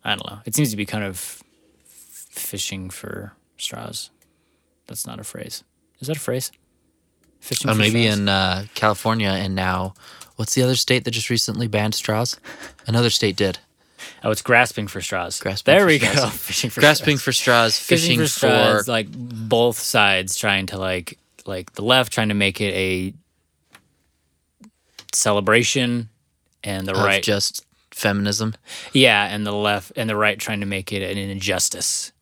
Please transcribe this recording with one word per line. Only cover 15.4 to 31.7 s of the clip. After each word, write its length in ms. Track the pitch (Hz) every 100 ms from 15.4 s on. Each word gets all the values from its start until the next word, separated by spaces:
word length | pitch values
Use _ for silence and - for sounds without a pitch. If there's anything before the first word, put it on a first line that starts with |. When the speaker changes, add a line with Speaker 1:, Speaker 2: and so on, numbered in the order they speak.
| - 98 -
Speaker 1:
There 80 | 165
Speaker 2:
for 60 | 196
Speaker 1:
we 120 | 151
Speaker 2:
straws. 160 | 123 143
Speaker 1:
go. 140 | 123
<laughs> 0 |
Fishing 400 | - - - 123
for 120 | -
Speaker 2:
Grasping 360 | 147 151 - 143
Speaker 1:
straws. 40 |
Speaker 2:
for 80 | -
straws, 480 | 127 - 120 113 -
Speaker 1:
Fishing 280 | - 170 165
Speaker 2:
fishing 120 | -
Speaker 1:
for 80 | 151
straws, 580 | - 135 123 117 107 104
Speaker 2:
for 60 |
Speaker 1:
like, 160 | 113 107
both 680 | 123 120 113 110 117 120 113
sides 580 | - 120 104 95 92 -
trying 280 | 110 98 95
to, 100 | 98
like, 400 | 95 92 87 - _ _ -
like, 280 | 92 92
the 100 | -
left 280 | 104 127 123
trying 160 | - 110
to 60 | 101
make 260 | 98 95
it 120 | 104
a 400 | 95 95 92 92 - _ _ _ _ _ - _ _ _ _ _ _ _ _ - _ _ - -
celebration 960 | - - 104 101 110 117 139 123 120 113 _ _ _ _ _
and 240 | - 95 98
the 60 |
Speaker 2:
Of 100 | 95
Speaker 1:
right 200 | 101 98
Speaker 2:
just 400 | 104 101 - - _ _ _
feminism. 640 | - 107 101 101 101 110 107 - - -
Speaker 1:
Yeah, 320 | 139 127 104 101
and 200 | 104 104
the 80 |
left 380 | 104 104 101 - -
and 140 | 110
the 60 | 104
right 240 | 107 98
trying 200 | - 107
to 40 | 101
make 260 | 98 92
it 100 | 101
an 140 | 92 98
injustice. 960 | 98 98 95 110 -